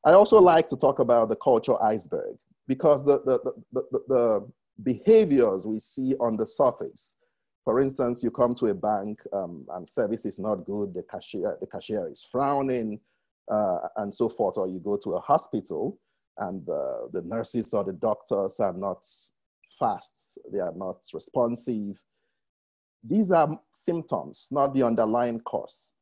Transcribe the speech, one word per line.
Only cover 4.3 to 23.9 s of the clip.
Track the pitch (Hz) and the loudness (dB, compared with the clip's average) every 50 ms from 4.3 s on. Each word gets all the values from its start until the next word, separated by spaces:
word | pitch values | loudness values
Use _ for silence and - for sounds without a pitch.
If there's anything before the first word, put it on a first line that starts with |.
| 110 101 101 - - _ _ _ _ - 104 | 2 0 -2 -8 -20 _ _ _ _ -8 -4
behaviors | 127 123 107 - 208 226 220 214 165 143 135 - - 95 95 90 | -4 -4 0 4 6 6 6 6 6 4 4 4 4 2 -2 -4
we | 107 110 110 | -6 -6 -6
see | - - - 135 131 127 135 135 | -8 -10 -10 -6 -2 -2 -2 0
on | 120 117 113 | 0 -2 0
the | 107 113 | -2 -4
surface, | - - - 143 127 - - - 82 - - - - _ _ _ _ _ _ _ _ _ _ _ | -6 -2 0 0 0 2 -2 -12 -12 -12 -18 -20 -20 _ _ _ _ _ _ _ _ _ _ _
for | - 110 120 | -2 0 2
instance, | 139 135 135 - 131 120 120 120 - | 0 0 0 -2 -2 -2 -2 -4 -4
you | 117 | -6
come | - - 123 120 123 | 0 0 0 0 0
to | 120 127 | 0 -2
a | 110 98 | -2 -2
bank, | 92 85 107 107 101 98 107 104 _ _ 101 - | 0 -2 -2 -2 -2 -4 -6 -10 _ _ -8 -6
um, | 98 95 85 87 76 65 - | -6 -6 -6 -10 -14 -14 -14
and | 78 92 85 - | -14 -14 -14 -8
service | - - 117 101 113 113 - | -4 -4 -2 -2 -2 -6 -6
is | 107 95 - | -10 -8 -6
not | 95 107 104 92 87 | -4 -4 -4 -4 -4
good, | - 101 104 101 98 87 | -8 -6 -6 -6 -6 -8
the | 87 85 | -12 -12
cashier, | - - - - - - 101 87 104 - - | -10 -14 -16 -14 -10 -8 -6 -4 -6 -6 -6
the | 92 | -10
cashier | - - 95 - - 107 104 90 80 | -12 -12 -14 -10 -6 -6 -6 -6 -8
is | 71 - - - | -12 -16 -20 -8
frowning, | - 123 139 139 143 139 135 135 127 123 113 107 104 113 _ _ _ _ _ _ _ _ _ - | -4 -2 -2 0 0 0 0 -2 -2 -2 -4 -6 -8 -10 _ _ _ _ _ _ _ _ _ -4
uh, | 110 107 107 98 87 - - 85 - | -2 0 0 0 -2 -4 -6 -8 -6
and | 107 104 101 95 | -6 -8 -8 -4
so | - 120 113 | -4 -4 -4
forth, | - - 113 95 - | -2 -2 -2 -2 0
or | 107 95 92 | -2 -6 -4
you | 92 92 | -6 -8
go | 82 101 101 | -4 -4 -4
to | 101 - 107 - | -4 -4 -6 -6
a | 90 | -6
hospital | - - 143 160 - - - 107 - - 87 76 104 139 101 _ _ _ _ _ _ _ _ | 0 0 0 0 0 -4 -8 -8 -6 -6 -8 -6 -6 -8 -8 _ _ _ _ _ _ _ _
and, | - 104 90 95 95 - 92 | -10 -10 -8 -8 -10 -8 -6
uh, | 80 73 69 65 64 57 58 60 | -6 -4 -4 -6 -6 -8 -10 -8
the | - 95 85 | -10 -10 -8
nurses | 85 107 113 110 - - 120 110 - - | -6 -6 -8 -8 -6 -6 -6 -6 -2 -4
or | 104 98 | -4 -4
the | 95 | -4
doctors | 92 85 - 113 104 - - _ 113 98 98 95 - - | -6 -4 -2 -2 -2 -2 -4 _ -2 -2 -2 -4 -2 -2
are | 110 95 | -2 -2
not | 87 92 98 98 90 - - - - - - _ _ _ _ _ _ _ _ _ _ | -2 -4 -6 -8 -8 -8 -12 -20 -20 -20 -20 _ _ _ _ _ _ _ _ _ _
fast, | _ 143 117 98 - - - _ _ - _ _ - - - - | _ -2 -2 -2 -4 -10 -20 _ _ -20 _ _ -20 -18 -8 -6
they | 101 | -4
are | 90 87 82 | -4 -4 -6
not | 87 95 92 92 _ _ - - | -8 -10 -10 -10 _ _ -16 -16
responsive. | 78 - - - 135 120 117 120 120 - - 120 107 104 101 98 _ _ _ _ _ _ _ _ _ _ _ _ _ _ _ _ _ _ _ _ _ _ | -14 -16 -6 -2 0 0 0 -2 -6 -6 -6 -6 -6 -6 -8 -12 _ _ _ _ _ _ _ _ _ _ _ _ _ _ _ _ _ _ _ _ _ _
These | 110 147 214 220 180 | -2 0 0 2 4
are | 190 165 151 143 151 - _ _ | 4 4 4 2 0 -8 _ _
symptoms, | _ - - - | _ -8 -4 -4